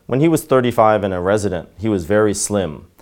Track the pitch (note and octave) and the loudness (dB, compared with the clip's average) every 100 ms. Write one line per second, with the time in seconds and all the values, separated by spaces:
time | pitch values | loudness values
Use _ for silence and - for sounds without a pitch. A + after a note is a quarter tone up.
0 | - C3 E3 D#3 - C3 B2 A#2 A2 G#2+ | -6 0 0 0 0 0 2 2 4 4
1 | G2 F2+ F2+ G#2 F#2+ E2+ - - A2 G2 | 0 -2 0 0 -2 -6 -10 -8 -2 -2
2 | D#2+ G#2 G#2+ G2 - G#2 E2+ C2 - _ | 0 0 2 0 -4 -4 -4 -8 -18 _